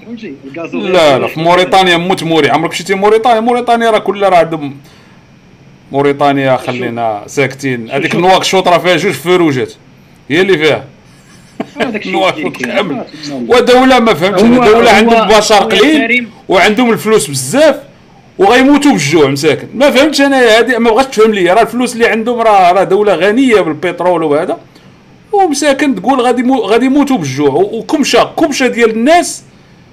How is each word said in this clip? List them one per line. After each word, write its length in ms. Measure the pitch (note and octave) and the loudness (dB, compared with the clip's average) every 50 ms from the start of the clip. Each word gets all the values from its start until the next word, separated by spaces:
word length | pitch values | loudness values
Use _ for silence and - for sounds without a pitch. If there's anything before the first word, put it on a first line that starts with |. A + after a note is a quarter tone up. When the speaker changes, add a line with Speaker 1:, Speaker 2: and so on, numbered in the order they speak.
| F#3+ | -20
Speaker 1:
فهمتي؟ 280 | G#3+ A#3+ G#3+ A3 E3+ C3+ - C3+ C3+ | -18 -18 -16 -16 -16 -16 -16 -18 -16
الكازو 320 | C#3+ E3+ E3+ - - - | -14 -14 -12 -10 -8 -8
غير 120 | G#3 F#3 | -4 -2
Speaker 2:
لا، 200 | F#3 F3 D#3+ D3 | 0 2 2 2
لا، 60 | C3+ A#2+ | 2 0
Speaker 1:
مريح. 160 | A#2 A2+ - | -2 -4 -6
Speaker 2:
في 60 | D#3+ | -2
موريتانيا 560 | D#3+ E3+ F3+ F3+ - C3+ G3 F#3+ F#3 F3+ E3+ | 0 2 2 2 2 2 2 2 2 2 0
موت 260 | E3 E3+ F#3 F#3+ C#3 | 0 0 -2 -4 -4
موري. 280 | D#3 E3 D#3+ D#3 C#3+ B2 | -2 -2 0 2 2 2
عمرك 200 | C#3 D3+ E3 D#3+ | 0 0 -2 -4
مشيتي 240 | - - E3+ - G3 | -6 -8 -6 -6 -4
موريتانيا؟ 460 | F#3+ G3 G#3+ A3 A3+ A3+ B3+ A#3 A3 | 0 2 2 2 2 2 2 0 0
موريتانيا 500 | A3+ B3 A#3+ B3 A#3+ B3 A#3 A#3 A#3 A3+ | 0 0 -2 -2 0 0 0 0 0 0
راه 80 | G#3+ G3+ | 0 0
كلها 300 | G#3+ G3 G3+ G3+ G3+ F#3+ | -2 -2 -4 -2 0 2
راه 80 | F#3 | 2
عندهم، 400 | E3+ D#3+ D#3+ D#3+ D3+ D3 C3+ C3+ - - - - - - - - - _ _ - - _ _ - - - - - - _ - | 2 2 0 -4 -8 -8 -10 -12 -14 -20 -20 -20 -20 -20 -20 -20 -20 _ _ -20 -20 _ _ -20 -20 -20 -20 -20 -20 _ -8
موريتانيا 640 | - C#3 C#3+ C#3+ C#3 C#3+ D3 C#3+ C#3 C#3 C3+ C3+ B2+ | -4 -2 0 0 0 0 0 0 0 0 0 0 -2
Speaker 1:
شوف. 100 | A#2+ - | -2 -4
Speaker 2:
خلينا 560 | C3+ B2 B2 B2 A#2 A#2 A#2 A#2 A2+ G#2+ G2+ - | -6 -8 -6 -6 -6 -6 -4 -4 -4 -4 -6 -10
ساكتين. 600 | - - C#3+ C3+ B2 - - C#3 C3+ B2+ A#2+ A2 | -8 -4 -4 -4 -4 -4 -6 -6 -6 -6 -6 -8
Speaker 1:
شوف، 80 | A2+ C3 | -8 -6
Speaker 2:
هذيك 180 | C#3 D#3+ D3+ | -6 -4 -4
Speaker 1:
شوف. 80 | - E3+ | -2 -2
Speaker 2:
نواكشوط 480 | F3 F#3 - F3 - - G3 F#3+ - F#3 | 0 0 0 0 0 -2 -2 0 0 2
راه 100 | F3 D#3+ | 0 0
فيها 180 | E3 F3+ F3+ | 2 0 0
جوج 160 | D3+ F3 G3+ | 0 -2 -4
فروجات، 600 | D3 C3+ D3 F3 F3+ F3+ E3+ D#3 C3 C3 A2 - - - _ _ - _ _ _ _ _ _ - | -4 -4 -2 0 0 2 2 0 0 -2 -4 -6 -10 -16 _ _ -20 _ _ _ _ _ _ -4
هي 120 | C#3 E3+ | -2 0
اللي 180 | G3 G3 F3+ D3+ | 0 0 0 2
فيها. 260 | D#3 D3+ B2+ G#2+ - - - - _ - - - _ - - - - - _ - - - - C#4+ | 2 0 0 -2 -4 -12 -20 -20 _ -20 -20 -20 _ -20 -20 -20 -20 -20 _ -14 -14 -10 -8 -6
Speaker 1:
هذاك 160 | - C4 G#3+ | -6 -6 -6
الشيء 160 | G#3 - F#3+ | -8 -8 -6
Speaker 2:
نواكشوط 260 | F#3 - F#3+ F3+ - D#3 | -4 -2 -2 -2 -2 -4
Speaker 1:
اللي 120 | - - | -8 -8
كاين. 260 | - - B3 A#3 A3+ | -8 -8 -8 -6 -4
Speaker 2:
كامل. 180 | - G3+ E3+ C#3 | -4 -4 -6 -6
Speaker 1:
آه، 120 | A#2+ - - - - - D3 | -10 -10 -14 -16 -16 -14 -12
تما. 280 | C#3+ C3 - A3 A#3 | -10 -8 -2 0 0
Speaker 2:
ودولة 420 | B3 G#3 A3+ B3 B3+ C4 C4 C4 B3 | 2 2 4 4 4 4 4 4 2
ما 160 | A#3 A3+ G3 | 2 2 0
فهمتش 280 | C#3 E3+ G3 G3+ F3+ | 0 0 -2 0 2
Speaker 3:
هو، 40 | G#3+ | 2
Speaker 2:
أنا، 200 | A#3 B3 B3+ A#3+ | 4 4 4 4
دولة 240 | G#3 G#3+ A#3 A#3 A#3 | 4 4 4 4 4
Speaker 3:
هو 60 | G3+ | 4
Speaker 2:
عندهم 320 | G#3 A3+ A#3 A#3 A3+ G#3+ F#3+ | 4 4 4 2 2 2 2
بشر 260 | A3 G#3 G#3+ - A3 | 2 2 2 4 2
Speaker 3:
خويا 260 | G3+ F#3+ A3+ G3+ G3 | 2 2 2 2 2
Speaker 2:
قليل 260 | A#3 D4 D#4+ D#4 - | 2 2 2 0 0
Speaker 3:
كريم. 240 | - A#3+ B3 A#3 - - - - - | 0 -2 -4 -4 -6 -16 -12 -6 -2
Speaker 2:
وعندهم 440 | F3 F#3+ F3 G#3 G#3 A#3+ B3+ A#3 | 0 2 2 2 2 0 0 0
الفلوس 380 | G#3+ D3 - G#3+ A3 G3+ - D3+ | 0 -2 0 0 0 0 0 -2
بزاف 500 | C#3 C3 B2+ C3 F#3+ C#4 D#4 D4+ - - - - - _ _ _ - - _ _ _ - | -8 -8 -6 -2 0 2 2 2 2 -2 -6 -20 -20 _ _ _ -20 -20 _ _ _ 0
وغيموتوا 540 | F#3 G3 A#3+ C4 C4 C#4 C#4+ C#4 C#4+ C#4+ | 2 2 4 4 4 4 2 2 2 2
بالجوع 340 | A#3 F3+ C#3 C#3 D#3+ D#3+ C#3+ C3+ | 0 0 0 0 2 2 2 2
مساكن. 380 | C#3+ C#3 D#3+ D3+ B2+ - - - - | 0 0 0 -2 -2 -2 -6 -8 -4
ما 160 | G#3+ C#4 D4 | 0 0 2
فهمتش 300 | A3 B3+ D4 D#4 C4+ C#4+ | 2 2 2 2 2 0
أنا 160 | C#4 C#4 C#4 | 0 2 2
هادي، 420 | C4 B3 A3+ G#3+ A#3 A3+ A#3+ B3 A3 | 2 2 4 4 2 2 0 0 0
ما 120 | A#3 A#3+ | 0 0
بغاتش 260 | G#3+ A#3+ C4 C4 - | 2 0 0 -2 0
تفهم 180 | G#3 G#3+ A3+ G#3+ | 2 2 2 2
ليا. 200 | G3 F3 E3 F#3 | 2 0 2 2
راه 80 | A3+ | 2
الفلوس 320 | A3 - A#3 A#3+ B3+ A#3 A#3+ | 2 0 -2 -4 -4 -4 -2
اللي 120 | A3+ A#3 | -2 0
عندهم 340 | G3 G#3 A3+ G#3+ B3 A#3+ A3+ | 0 0 0 -2 -2 -2 0
راه، 320 | A3+ A3 G#3 G3 F#3 F3 | 2 2 4 4 4 4
راه 120 | F#3 G3 F3+ | 4 2 2
دولة 300 | - F#3+ G3+ G#3 G#3 F#3 | 2 2 2 2 2 0
غنية 460 | - F3+ G#3 G#3 B3+ C#4 B3+ G#3+ G3 | 0 0 0 2 2 2 2 2 2
بالبترول 640 | F3 D#3+ D3+ D3 F3+ F3 E3+ - E3+ F3+ F3 E3 | 2 0 -4 -4 -4 -6 -4 -2 -2 0 0 0
وهذا، 360 | D#3+ D3+ C#3+ D3+ F3+ F3+ E3+ - - _ _ - - - - _ _ _ - _ _ - | 0 0 -2 -2 -2 -4 -8 -10 -12 _ _ -20 -20 -20 -20 _ _ _ -20 _ _ -4
ومساكن 640 | G#4 G4+ F#4+ E4 C#4 - D#4 D4 C4+ C4+ D4+ C#4+ A#3 | -2 0 0 0 0 0 0 0 0 0 0 -2 -2
تقول 260 | F#3 F3+ A#3+ C#4 C4 | -2 -2 -2 0 0
غادي 220 | A#3 B3+ A#3+ B3 | 0 0 0 0
مو-، 180 | A#3 B3+ C4 A#3+ | 0 0 0 0
غادي 260 | - F#3+ A3 A#3 B3+ | 0 0 0 0 2
يموتوا 320 | C4+ C4+ D4 C4+ - C4 G3 | 2 2 2 0 0 0 -2
بالجوع 320 | D3+ C3+ B2+ C#3 D3 C#3 | -4 -4 -4 -2 0 0
و-، 280 | C3+ D#3+ G3 - A3+ A3+ | 2 0 0 -2 -4 -8
وكمشة، 460 | - - D#4 D#4 C4 - - A3 D#3+ | -8 -4 -2 -2 0 0 0 0 0
كمشة 420 | - - - D#4+ D4+ C4 - C4 | 0 -2 -2 -2 -2 0 -2 -2
ديال 240 | A#3+ G3 A3+ A#3 A3+ | -2 0 0 0 0
الناس. 540 | G#3+ A3 A#3 D4 E4+ F4 D#4+ - - - - _ _ - _ _ _ _ _ _ | 0 0 0 2 2 2 0 -2 -6 -14 -18 _ _ -20 _ _ _ _ _ _